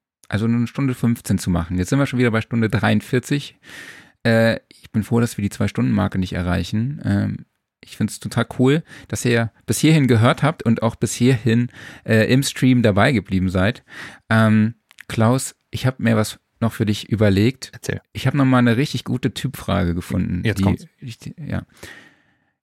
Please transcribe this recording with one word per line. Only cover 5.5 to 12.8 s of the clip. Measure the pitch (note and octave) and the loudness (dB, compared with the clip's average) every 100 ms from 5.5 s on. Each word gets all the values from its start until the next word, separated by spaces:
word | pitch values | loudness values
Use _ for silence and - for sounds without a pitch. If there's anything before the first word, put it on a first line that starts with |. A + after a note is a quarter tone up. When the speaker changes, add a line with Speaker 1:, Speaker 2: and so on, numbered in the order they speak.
Speaker 1:
Zwei-Stunden-Marke | - G#2 - B2 G#2 F#2+ F#2+ | -2 -4 -2 0 0 0 -2
nicht | F#2 | -4
erreichen. | F2+ F2 F2+ F2+ G#2+ B2 D#3 | -4 -2 -2 -2 -4 -4 -4
Ähm, | - G2+ G2+ G2+ - _ _ _ | -2 0 -2 -6 -12 _ _ _
ich | - - | -18 -6
find's | G#2+ - | -6 -6
total | - - A2+ - | -8 -4 -4 0
cool, | B2+ D#3 - - - | 2 2 -2 -18 -12
dass | A2 | -6
ihr | B2 A#2 A2+ _ - | -2 0 -2 _ -6
bis | A2+ | 0
hierhin | C#3+ D#3+ B2+ | 4 4 4
gehört | A2+ A#2+ D#3+ | 4 4 2
habt | C#3+ - | -2 -2
und | B2 A2+ | 0 0
auch | A2+ - | 0 -2
bis | A2 | -6
hierhin, | - B2 B2+ A#2 A2+ A#2+ - - - | 0 2 2 2 0 0 -8 -20 -14
äh, | - A2 A2 | 0 2 4
im | C3 | 2
Stream | C3+ - C3 B2 | 0 0 4 4